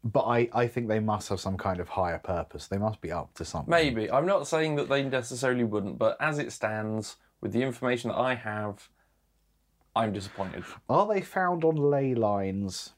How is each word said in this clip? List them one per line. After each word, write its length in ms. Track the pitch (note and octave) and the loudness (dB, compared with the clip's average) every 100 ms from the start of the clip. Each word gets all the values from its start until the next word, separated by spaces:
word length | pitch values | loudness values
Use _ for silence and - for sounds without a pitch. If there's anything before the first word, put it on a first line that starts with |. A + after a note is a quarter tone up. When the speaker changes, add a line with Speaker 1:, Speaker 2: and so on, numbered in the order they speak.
Speaker 1:
but 180 | A#2+ C3 | 0 0
I, 260 | A#2 A#2+ A#2+ | 4 4 4
I 160 | A#2 A#2+ | 2 0
think 200 | B2+ A#2 | 0 0
they 120 | A2 | 2
must 300 | G#2+ G#2 - | 2 0 -2
have 100 | F#2+ | -4
some 180 | G2 F#2+ | -2 -2
kind 220 | G2+ F2+ | -2 -2
of 100 | E2+ | -4
higher 280 | - F2 E2 | -2 0 -2
purpose. 480 | - F2 D#2+ F2 - | -2 -4 -4 -10 -6
They 120 | G2 | -2
must 220 | G#2+ G#2+ | -2 -2
be 100 | E2 | -6
up 240 | D#2+ D#2 - | -6 -6 -10
to 100 | D#2+ | -8
something. 240 | E2+ - | -6 2
Speaker 2:
Maybe. 400 | E3+ D3+ A2+ G#2+ | 4 4 0 2
I'm 160 | C3 E3+ | 2 4
not 220 | G3 C#3 | 0 2
saying 300 | D#3+ D#3 D3 | 2 2 0
that 120 | - | 2
they 140 | C#3 | 0
necessarily 600 | C3+ C3 A#2+ B2+ C3 B2 A2+ | 2 -2 -4 -2 0 2 2
wouldn't, 340 | G#2 G2 C#2+ | 0 -2 2
but 180 | A2 - | 0 2
as 200 | D3+ D3 | -2 -2
it 120 | C3+ | -4
stands, 640 | - A2 A2 G#2+ A2 G#2+ - _ _ | -4 -2 -2 -2 -4 -6 -12 _ _
with 120 | G#2 | -2
the 100 | G#2+ | 0
information 480 | C3 B2 B2+ B2 A#2+ | 0 0 -2 0 -2
that 80 | - | 0
I 160 | B2+ | 0
have, 560 | A#2+ A2 G#2+ G#2+ G2+ - _ _ _ _ _ _ _ _ _ _ G#2+ | 0 -4 -4 -6 -8 -16 _ _ _ _ _ _ _ _ _ _ 0
I'm 160 | A2+ | 0
disappointed. 500 | G2+ G2 - F#2+ - - - - | -2 -8 -8 -6 -6 -12 -16 2
Speaker 1:
Are 160 | C#3+ G#3 | 2 4
they 140 | G3+ | 0
found 420 | F3+ - F3+ F3 | 0 0 0 4
on 120 | D#3+ D#3 | 2 4
ley 400 | C#3+ C#3+ C3+ A#2+ | 4 4 2 2
lines? 760 | G#2+ G2+ F#2+ F#2+ G2 F#2 - | 2 2 0 -2 -4 -6 -12